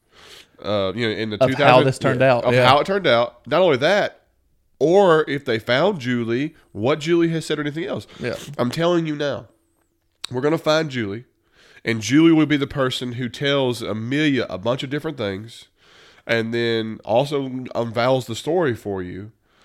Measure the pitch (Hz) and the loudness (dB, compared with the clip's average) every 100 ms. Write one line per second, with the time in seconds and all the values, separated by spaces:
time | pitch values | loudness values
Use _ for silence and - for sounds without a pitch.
0 | _ _ - - - _ - 104 95 104 | _ _ -20 -20 -20 _ -4 -2 -2 -2
1 | 113 101 110 104 131 131 139 127 135 - | -2 -2 -4 0 0 4 4 6 4 0
2 | 135 127 131 120 123 123 123 143 160 196 | -2 2 2 2 2 4 6 4 2 0
3 | 165 117 120 - 117 156 185 123 156 202 | 2 2 2 -6 -2 2 4 4 2 2
4 | 127 - _ _ _ _ _ - 151 196 | 0 -6 _ _ _ _ _ -2 2 6
5 | 185 156 151 143 - 113 123 131 190 175 | 6 4 2 -4 -2 -2 0 2 2 0
6 | 123 123 113 120 156 - _ 101 117 151 | -2 -2 -2 -2 -4 -10 _ -4 -2 0
7 | 156 170 165 165 - 151 147 151 - 202 | 2 2 2 0 -4 -4 -4 -6 -8 -8
8 | - - 123 - 147 143 123 160 170 175 | -12 -10 -8 -8 -8 -4 -4 0 0 0
9 | 160 147 143 113 117 _ _ _ _ _ | -2 -4 -4 -6 -10 _ _ _ _ _
10 | _ _ - 123 147 160 156 156 156 127 | _ _ -10 -2 0 0 2 0 0 -4
11 | 101 110 - _ _ _ _ - - 113 | -4 -6 -12 _ _ _ _ -8 -4 -4
12 | 104 143 165 156 147 147 135 143 131 - | 2 6 6 6 4 0 -2 -2 -2 -4
13 | 127 120 120 - 143 143 127 107 90 107 | -8 -6 -8 -4 0 0 0 -2 -6 -6
14 | 117 143 151 127 - 92 113 131 135 147 | -4 0 2 0 -2 -4 -4 -4 -4 -8
15 | 160 135 101 98 113 - - _ _ _ | -8 -6 -6 -6 -12 -20 -20 _ _ _
16 | - _ - 117 113 117 117 113 110 110 | -20 _ -2 -2 0 -2 0 -2 -4 -8
17 | - 117 143 143 131 127 123 110 117 113 | 0 0 0 -2 -6 -8 -6 -6 -4 0
18 | 123 131 117 110 143 180 147 110 104 95 | 0 0 -2 -8 -2 0 0 -2 -6 -8
19 | 90 95 107 - _ _ | -8 -12 -14 -20 _ _